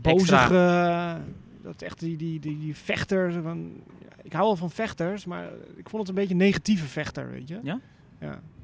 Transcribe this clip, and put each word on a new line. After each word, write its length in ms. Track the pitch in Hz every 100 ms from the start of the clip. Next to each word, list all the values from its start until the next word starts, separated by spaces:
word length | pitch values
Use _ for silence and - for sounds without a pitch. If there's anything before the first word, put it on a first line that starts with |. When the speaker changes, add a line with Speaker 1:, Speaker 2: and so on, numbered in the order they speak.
Speaker 1:
extra. 100 | 160
Speaker 2:
bozige, 1080 | 175 180 139 123 185 180 175 175 170 175 165 143 - - -
dat 200 | - 80
echt 180 | - -
die, 160 | 165 160
die, 240 | 165 160
die, 180 | 151 151
die 180 | 151 147
vechter, 560 | - - - 190 180
zo 80 | 170
van, 300 | 160 170 170 - - - - -
ik 100 | -
hou 120 | 156 214
wel 100 | 185
van 140 | 175
vechters, 540 | - 220 - 170 202
maar 200 | 180 175 175 - - -
ik 120 | -
vond 100 | 214
het 60 | 190
een 60 |
beetje 180 | 190 202
een 60 | 180
negatieve 460 | 196 170 - 202 147
vechter, 440 | 156 147 143 127
weet 180 | 127 131
je. 100 | 190
Speaker 1:
Ja? 180 | 190 233 - - - -
Speaker 2:
Ja. 200 | 151 135 - -